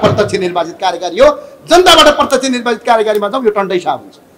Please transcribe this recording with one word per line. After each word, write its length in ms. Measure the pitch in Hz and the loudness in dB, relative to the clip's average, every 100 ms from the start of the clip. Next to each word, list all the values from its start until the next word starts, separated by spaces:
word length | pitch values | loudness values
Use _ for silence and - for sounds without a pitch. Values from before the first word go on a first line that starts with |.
प्रत्यक्ष 320 | 208 208 202 190 | 0 0 -2 -2
निर्वाचित 380 | 180 175 165 170 | -4 -4 -6 -6
कार्यकारी 400 | 185 170 175 175 | -6 -4 -4 2
हो। 80 | 285 294 - - - | 2 2 -6 -16 0
जनताबाट 400 | 349 359 320 302 294 | 2 4 4 4 2
प्रत्यक्ष 320 | 269 262 262 | 0 -2 -2
निर्वाचित 340 | 247 240 226 | -4 -4 -4
कार्यकारीमा 440 | - 226 214 208 202 | 0 0 0 -2 -2
जाउँ, 140 | 262 226 | -2 -2
यो 60 | |
टन्टै 280 | 208 190 185 | 0 -2 -2
साफ 200 | 165 127 | -4 -6
हुन्छ। 180 | 101 - _ | -10 -20 _